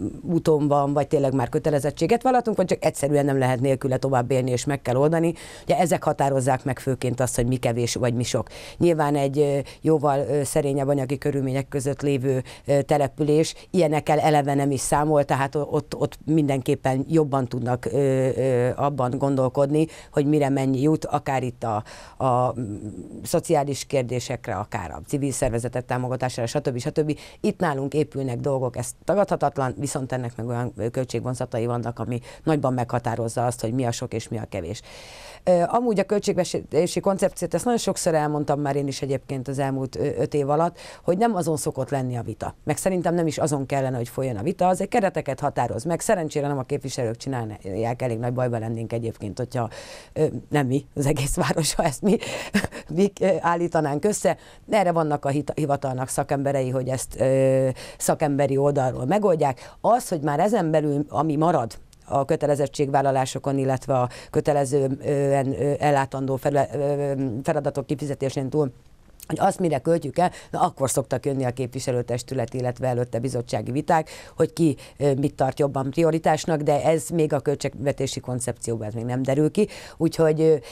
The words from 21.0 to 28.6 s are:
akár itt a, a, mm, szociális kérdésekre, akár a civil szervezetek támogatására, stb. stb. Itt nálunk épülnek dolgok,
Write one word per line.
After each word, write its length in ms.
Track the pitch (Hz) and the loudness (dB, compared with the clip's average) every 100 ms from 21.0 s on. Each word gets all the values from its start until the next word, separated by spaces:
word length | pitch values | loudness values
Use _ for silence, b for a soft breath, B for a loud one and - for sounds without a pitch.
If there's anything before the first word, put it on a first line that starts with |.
| - | 0
akár 380 | 147 147 131 | -4 -2 -2
itt 200 | 123 123 | -2 -4
a, 200 | 117 107 B B B - | -4 -2 B B B -2
a, 420 | 131 123 123 - | 0 2 2 -2
mm, 160 | 107 104 104 92 82 - | -6 -8 -10 -12 -14 -12
szociális 600 | - 170 - 151 143 135 - | -2 0 2 2 2 -4 -2
kérdésekre, 720 | 139 120 123 - 120 - 98 | -2 0 -2 -4 -6 -4 -6
akár 360 | 104 110 85 | -4 -6 -6
a 100 | 73 - | -10 -6
civil 240 | 143 139 | -2 -2
szervezetek 540 | - 131 117 117 127 - | 0 0 0 -2 -6 -4
támogatására, 640 | 123 123 123 127 127 117 | -4 -2 -4 -4 -2 -4
stb. 300 | 147 143 120 | -2 -2 -2
stb. 420 | 151 160 151 147 B B | -2 0 0 -4 B B
Itt 200 | 214 202 | -2 0
nálunk 340 | 170 135 139 | 0 0 0
épülnek 460 | 147 147 139 135 120 | 0 0 -2 -4 -2
dolgok, 380 | 127 135 | -2 0